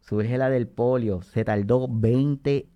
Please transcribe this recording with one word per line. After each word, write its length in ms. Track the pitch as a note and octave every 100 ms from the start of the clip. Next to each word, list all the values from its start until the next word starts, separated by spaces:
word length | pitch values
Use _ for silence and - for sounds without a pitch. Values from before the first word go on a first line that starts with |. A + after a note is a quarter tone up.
surge 380 | - G#2+ A2+ B2+
la 100 | C3
del 180 | C3 A#2
polio. 540 | - A#2+ B2+ A2 F2+
Se 220 | - A2+
tardó 420 | G#2+ G#2 G2+ B2+ B2+
veinte 800 | A2 A2+ B2+ C#3+ C#3 C#3+ C#3 -